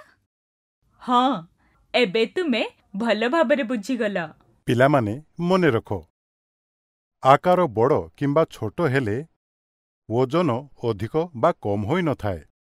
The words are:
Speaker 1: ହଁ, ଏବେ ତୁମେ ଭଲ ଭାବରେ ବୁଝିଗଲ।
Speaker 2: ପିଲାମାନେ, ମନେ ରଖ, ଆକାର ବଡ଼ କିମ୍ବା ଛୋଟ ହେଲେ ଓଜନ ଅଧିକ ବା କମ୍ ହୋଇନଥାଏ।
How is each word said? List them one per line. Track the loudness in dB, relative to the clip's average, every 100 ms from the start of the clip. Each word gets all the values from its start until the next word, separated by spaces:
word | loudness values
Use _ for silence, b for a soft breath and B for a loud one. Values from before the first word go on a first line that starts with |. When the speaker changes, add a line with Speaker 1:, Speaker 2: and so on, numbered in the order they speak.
| -8 _ _ _ _ _ _ _ _ _
Speaker 1:
ହଁ, | -2 2 2 -2 -8 _ _ _ _
ଏବେ | -2 0 0 -2
ତୁମେ | -2 -2 -2 -4 _ _ -6
ଭଲ | -2 0 0
ଭାବରେ | 0 2 0
ବୁଝିଗଲ। | -2 -6 -4 -4 -4 -4 -8 -12 _ _ -2
Speaker 2:
ପିଲାମାନେ, | 2 4 4 0 -6 -12 -8
ମନେ | -2 2 2
ରଖ, | 0 -2 -10 -10 _ _ _ _ _ _ _ _ _ _ _
ଆକାର | 4 4 6 2 2
ବଡ଼ | 2 2 2 -2 -6
କିମ୍ବା | -2 0
ଛୋଟ | 0 -2 -10 -4
ହେଲେ | -2 0 -2 -4 -8 _ _ _ _ _ _ _ -6
ଓଜନ | -2 0 0 0 -2 -6 -8
ଅଧିକ | -4 -4 -4 -4 -4 0
ବା | -2
କମ୍ | 0 -4 -4 -2
ହୋଇନଥାଏ। | -2 -2 -4 -4 -8 -12 _ _